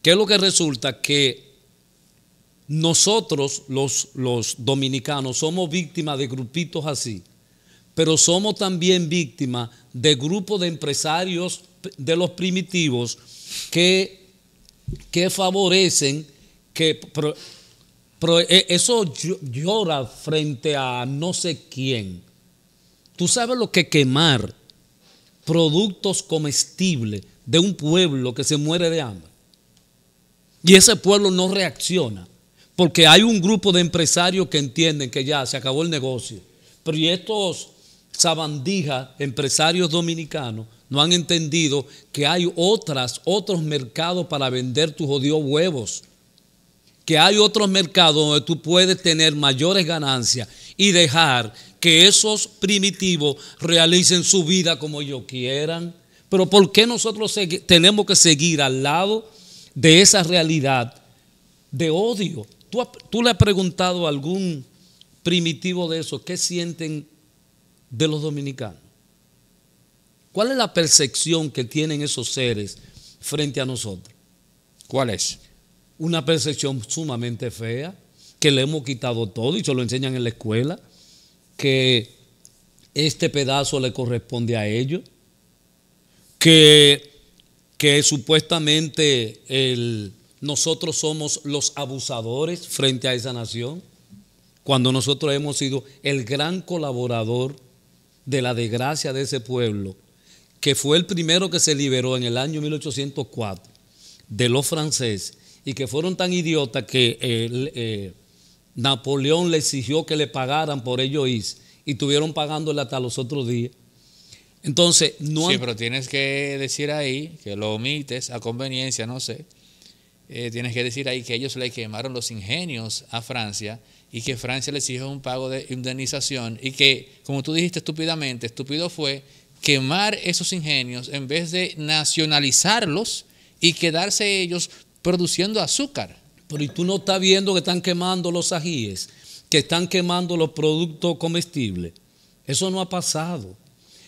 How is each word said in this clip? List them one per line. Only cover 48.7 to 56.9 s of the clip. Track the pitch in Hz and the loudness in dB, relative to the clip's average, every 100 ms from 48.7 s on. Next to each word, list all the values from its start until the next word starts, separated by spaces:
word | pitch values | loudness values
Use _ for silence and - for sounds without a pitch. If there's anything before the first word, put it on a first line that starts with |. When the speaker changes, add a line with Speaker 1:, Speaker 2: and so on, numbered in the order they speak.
| 180 185 180 | 4 4 2
Speaker 1:
tener | 175 160 160 147 | 0 2 2 2
mayores | 143 131 165 196 160 | 0 2 0 0 0
ganancias | 165 143 131 113 127 110 - - - | -2 -2 0 0 -2 -6 -14 -18 0
y | 202 | 4
dejar | 175 165 151 160 123 113 - - _ | 6 6 4 4 2 -2 -12 -20 _
que | 170 160 190 | 4 8 8
esos | 202 214 214 - | 6 2 -2 -4
primitivos | - 190 202 196 190 190 165 147 139 - - | -4 0 2 0 0 0 2 0 -2 -10 -8
realicen | 165 165 165 180 175 180 156 | 0 4 6 6 4 2 4
su | 196 | 2
vida | 156 185 165 160 | 4 2 2 -2
como | 151 147 | -6 -8
ellos | 143 135 - | -8 -8 -10
quieran. | 127 123 139 156 165 170 - _ _ _ | -6 -4 -2 -4 -6 -8 -14 _ _ _
Pero | 190 185 | 2 6
¿por | 202 196 | 8 8
qué | - | 6
nosotros | 226 | 4